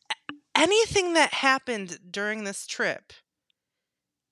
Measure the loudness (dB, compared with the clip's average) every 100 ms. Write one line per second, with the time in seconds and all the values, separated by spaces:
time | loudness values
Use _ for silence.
0 | -10 -10 -10 -20 _ 2 4 4 2 2
1 | 2 2 2 2 0 0 -2 -8 -8 -14
2 | -10 -6 -6 -6 -8 -10 -12 -4 -4 -4
3 | _ -20 _ _ _ _ _ _ _ _
4 | _ _ _